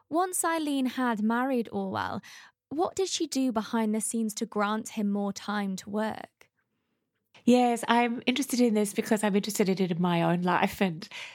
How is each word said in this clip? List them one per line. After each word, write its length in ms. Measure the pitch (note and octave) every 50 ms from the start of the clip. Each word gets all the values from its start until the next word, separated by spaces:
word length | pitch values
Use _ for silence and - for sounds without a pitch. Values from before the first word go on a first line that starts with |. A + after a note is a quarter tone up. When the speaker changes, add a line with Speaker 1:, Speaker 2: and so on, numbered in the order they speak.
| _
Speaker 1:
Once 380 | - C#4+ E4 F#4 F#4 F4+ - -
Eileen 400 | E4 E4 E4 D#4 D4 C#4+ C4+ C4
had 360 | B3+ - - B3+ A#3+ A#3 G3+
married 460 | G#3+ G#3+ A#3 A#3+ B3+ C4+ C4+ A#3+ G#3+ - -
Orwell, 480 | G3+ G3 F#3+ F#3+ G#2 F#2 F#2 - G3 - - - - - - _ _ _ -
what 260 | C4+ D4 F#4 - -
did 140 | - F#4+ F4+
she 180 | - - E4+
do 240 | C#4+ - C4+ C4 C4
behind 420 | G#3 A3 G#3 - - A3+ A3 G#3+ G#3+
the 60 | A3
scenes 340 | G#3 - - A3+ A3+ G#3+ G#3
to 100 | - A#3
grant 440 | - - G#3 G#3 G3+ G#3+ A3 A3+ -
him 220 | - A3+ G#3 G3+
more 220 | G3+ G3+ G3+ G3+ G3
time 420 | - - - G3+ G#3 G3+ G3 F#3+
to 140 | F#3 - G#3
work? 580 | G3+ G#3 A3 G#3+ - - - - _ _ _ _ _ _ _ _ _ _ _ _ _ _ _ _ _ _ _ _ - - -
Speaker 2:
Yes, 400 | - A#3+ B3 B3 A#3+ A#3 A#3 A3+ -
I'm 340 | A#3 A#3+ A#3+ A#3+ A#3 A#3+ -
interested 360 | B3 B3+ C#4 C4+ - - A#3
in 120 | B3 A#3+ G#3
this 200 | G#3+ G#3 G#3 -
because 280 | - G#3 - A3+ G#3
I'm 140 | - G#3 F#3+
interested 320 | G#3 G3+ A3 G3+ - G#3+
in 160 | F3+ F#3+ F3+ F#3+
it 80 | F3
in 100 | F3+ E3
my 200 | F3+ F3+ F3 E3+
own 220 | E3+ E3 E3+ F3 F3
life 380 | F3+ F3+ - - G3 - -
and 240 | G#3 F#3+ D#3+ D#3+ - - - - - - -